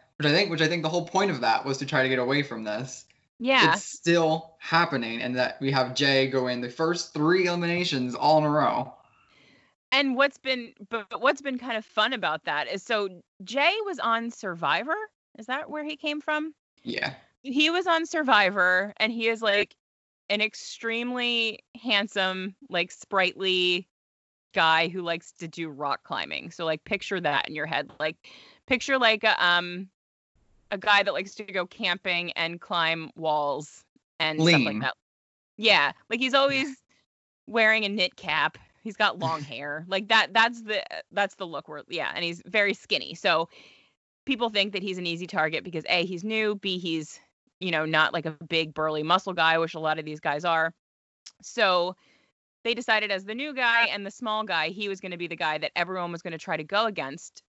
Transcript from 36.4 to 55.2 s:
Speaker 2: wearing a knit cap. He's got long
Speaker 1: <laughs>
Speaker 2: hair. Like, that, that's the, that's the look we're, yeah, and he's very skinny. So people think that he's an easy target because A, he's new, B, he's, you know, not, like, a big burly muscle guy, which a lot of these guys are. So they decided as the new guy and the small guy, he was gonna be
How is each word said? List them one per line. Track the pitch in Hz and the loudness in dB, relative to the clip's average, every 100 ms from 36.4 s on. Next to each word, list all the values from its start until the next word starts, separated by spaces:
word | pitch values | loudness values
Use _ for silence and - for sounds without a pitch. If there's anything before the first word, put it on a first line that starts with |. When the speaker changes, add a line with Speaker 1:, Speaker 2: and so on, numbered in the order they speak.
| 277 269 269 262 _ _ _ _ _ _ - | 4 2 -2 -8 _ _ _ _ _ _ -4
Speaker 2:
wearing | 226 220 220 | 2 4 4
a | 202 | 0
knit | 208 180 - | -2 -2 -4
cap. | 180 151 151 - _ _ | -2 0 0 -4 _ _
He's | 220 196 | -10 0
got | 208 180 | 0 2
long | 165 160 | -2 -2
Speaker 1:
<laughs> | |
Speaker 2:
hair. | 147 120 147 151 175 | -6 -10 -8 -8 -4
Like, | 190 202 | -4 4
that, | 220 175 | 4 4
that's | 220 233 233 | 4 2 0
the, | 214 208 - 80 - | -6 -4 -4 -12 -6
that's | 196 196 | -2 -2
the | - 180 | -4 -10
look | 147 - | -10 -10
we're, | 151 - | -14 -8
yeah, | 165 131 | -6 -4
and | 110 | -4
he's | 170 175 - | -4 -6 -2
very | 214 202 | 0 2
skinny. | - - 160 76 | 0 0 -2 -2
So | - 190 165 170 - - _ _ _ _ _ | -2 2 2 0 -8 -20 _ _ _ _ _
people | - 240 240 | -4 0 0
think | 208 196 | 0 0
that | 196 | -2
he's | 190 185 | -6 -4
an | 175 | -4
easy | 165 175 | -6 -4
target | 190 156 156 | 0 0 0
because | 127 160 156 | -6 -6 0
A, | 175 180 | 0 0
he's | 175 | -4
new, | 208 220 214 202 | -4 0 0 -2
B, | 202 180 | -4 -4
he's, | 175 160 151 - _ _ _ - | -2 -4 -6 -14 _ _ _ -8
you | 185 | -2
know, | 160 | -2
not, | 156 156 156 | 2 4 4
like, | 170 160 | 2 -6
a | 151 165 | -8 -2
big | 165 156 | -2 0
burly | 156 156 156 | -2 -2 0
muscle | 156 185 196 | 2 2 2
guy, | 175 160 165 | 2 4 4
which | 165 | 0
a | 165 | -2
lot | 156 156 | -2 -2
of | |
these | 151 151 | -4 -4
guys | 156 147 | -2 -2
are. | 175 165 165 - _ _ _ _ - _ | 0 2 0 -4 _ _ _ _ -20 _
So | - 233 196 180 175 185 _ _ _ _ _ _ | -10 2 4 4 2 -4 _ _ _ _ _ _
they | 233 | -4
decided | 233 240 220 208 | -2 0 0 0
as | 190 196 | -4 -6
the | |
new | 233 302 | -8 -6
guy | 262 240 233 226 | -2 2 4 2
and | 202 | -2
the | 196 | -8
small | - 226 214 | -8 -4 -4
guy, | 214 165 160 | -2 -2 -2
he | 185 202 | -4 -6
was | 190 | -6
gonna | 185 | -8
be | 175 | -8